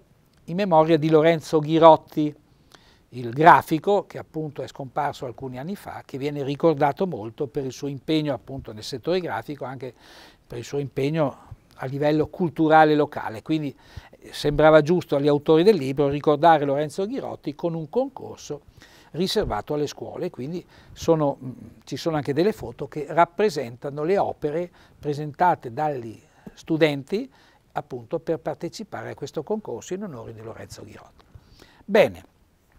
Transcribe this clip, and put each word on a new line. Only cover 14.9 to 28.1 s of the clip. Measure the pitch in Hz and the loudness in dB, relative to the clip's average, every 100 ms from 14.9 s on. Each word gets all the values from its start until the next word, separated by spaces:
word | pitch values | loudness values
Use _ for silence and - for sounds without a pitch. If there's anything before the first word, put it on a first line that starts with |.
| 175 - 143 | 2 0 0
agli | 147 | 2
autori | 143 151 160 | 2 4 4
del | 185 190 | 6 4
libro | 135 139 143 | 2 0 0
ricordare | 143 156 143 165 156 143 | 0 0 4 6 6 2
Lorenzo | 139 151 190 202 | -2 -2 -6 -6
Ghirotti | 269 117 - 160 - | -6 -10 -10 -12 -8
con | 170 | -6
un | 165 156 | -6 -6
concorso | 240 277 - - - - 143 _ _ - - _ | -4 -4 -6 -16 -16 -14 -14 _ _ -20 -20 _
riservato | 147 185 214 175 208 - | -6 -2 -2 -2 -4 -4
alle | 147 143 | -4 -4
scuole. | - - 123 175 | -8 -12 -10 -10
Quindi | - 135 175 - - - | -8 -10 -10 -14 -20 -20
sono, | - - 160 143 - | -4 0 2 0 -4
mm, | 127 117 - - - | -10 -16 -18 -20 -14
ci | 135 | -8
sono | 170 151 | -4 -4
anche | 139 | -2
delle | 139 196 | 0 0
foto | - 113 - 143 | -2 -10 -12 -12
che | 151 143 | -10 -2
rappresentano | 160 170 - 208 143 120 123 147 147 | 2 2 2 -2 -2 -8 -10 -10 -6
le | 160 196 | -2 0
opere | 113 - 151 156 175 _ _ _ | -2 -4 -6 -4 -8 _ _ _
presentate | 151 143 151 - 180 156 127 | -8 -8 -6 0 2 0 -4
dagli | 120 151 135 113 - _ _ - | -6 -6 -6 -10 -16 _ _ -20
studenti | - - 156 156 143 135 196 269 _ _ _ _ | -14 -4 2 2 0 -6 -8 -8 _ _ _ _
appunto | 147 - 127 113 | -12 -10 -12 -8